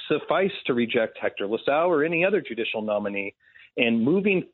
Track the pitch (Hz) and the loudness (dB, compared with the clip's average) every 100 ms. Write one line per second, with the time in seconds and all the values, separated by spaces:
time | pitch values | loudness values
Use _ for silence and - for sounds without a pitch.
0 | - 151 - 156 190 - - 123 117 117 | -2 -2 0 0 0 -2 -2 0 2 2
1 | 110 - 104 - 101 113 - 143 175 156 | 0 -2 -6 -4 -4 -2 0 2 2 2
2 | 156 170 180 202 139 113 110 110 107 104 | 2 2 2 0 -2 -6 -6 -4 -2 -2
3 | 101 98 98 - _ - - - 120 117 | -2 -4 -8 -12 _ -20 -12 -2 2 2
4 | 117 185 202 185 - | 2 2 2 0 0